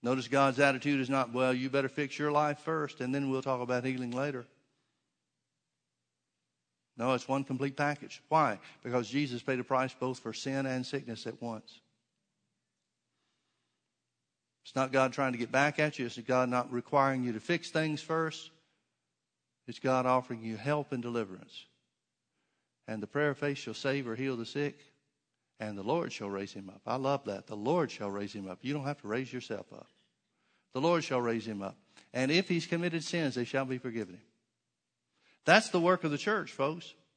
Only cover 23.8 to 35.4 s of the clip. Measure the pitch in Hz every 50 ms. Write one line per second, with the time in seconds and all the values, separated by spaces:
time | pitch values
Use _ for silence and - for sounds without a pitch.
23.8 | - 139 135 143 135 120 113 110 131 135 131 117 113 110 - 143 147 143 107 -
24.8 | - _ _ _ _ _ _ _ _ _ _ _ _ _ _ _ 113 107 104 101
25.8 | 95 104 143 170 165 131 - - 110 101 98 98 101 101 - 101 95 95 98 107
26.8 | _ - 117 131 135 135 143 135 - 110 101 98 98 - 107 104 104 120 160 180
27.8 | 156 127 - - 110 101 98 101 101 98 - 104 98 95 92 - - 120 143 151
28.8 | 135 139 143 - - 101 107 123 131 123 - 127 117 - 113 98 - _ - -
29.8 | - _ _ _ _ _ _ _ _ _ _ _ _ _ _ _ _ _ _ 127
30.8 | 139 165 175 165 143 - 135 127 120 117 117 117 104 113 110 101 98 98 - _
31.8 | _ _ _ - - _ - 120 131 135 151 175 190 - 180 170 160 - - 170
32.8 | 170 175 160 165 156 - - 170 160 139 127 127 120 120 - 135 135 127 131 127
33.8 | - 127 113 113 107 90 90 98 - _ _ _ _ _ _ _ _ _ _ _
34.8 | _ _ _ _ _ _ _ _ _ _ _ _